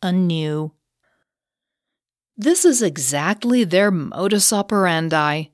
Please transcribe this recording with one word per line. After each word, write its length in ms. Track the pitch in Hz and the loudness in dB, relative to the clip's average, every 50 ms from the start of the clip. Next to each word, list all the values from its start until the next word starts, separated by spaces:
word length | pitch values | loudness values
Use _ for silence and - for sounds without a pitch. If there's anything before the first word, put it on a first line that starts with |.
anew. 720 | - 180 180 185 180 170 165 160 156 151 151 156 156 156 _ _ _ _ _ _ _ _ _ _ _ _ _ _ _ _ _ _ _ _ _ _ _ _ _ _ _ _ _ _ _ _ _ | -4 -2 0 0 0 0 0 -2 -2 -4 -4 -4 -6 -8 _ _ _ _ _ _ _ _ _ _ _ _ _ _ _ _ _ _ _ _ _ _ _ _ _ _ _ _ _ _ _ _ _
This 300 | 226 202 302 349 349 - | -4 0 0 2 4 4
is 160 | 349 262 226 | 4 4 4
exactly 840 | 220 170 139 151 135 131 143 143 147 185 208 208 - 240 247 247 220 | 0 -2 -2 -4 -6 -4 -2 -2 -2 -2 -2 -2 0 0 2 2 2
their 260 | 160 175 185 202 208 | 2 2 2 2 2
modus 640 | 190 165 - - - 151 185 202 214 202 - - | 2 -2 -4 -6 -6 -4 -2 0 0 2 0 0
operandi. 920 | 220 202 202 - 214 196 190 175 165 160 165 160 160 156 151 151 147 160 156 - | 0 0 -2 0 0 0 2 2 0 0 0 0 0 0 0 0 -2 -4 -6 -10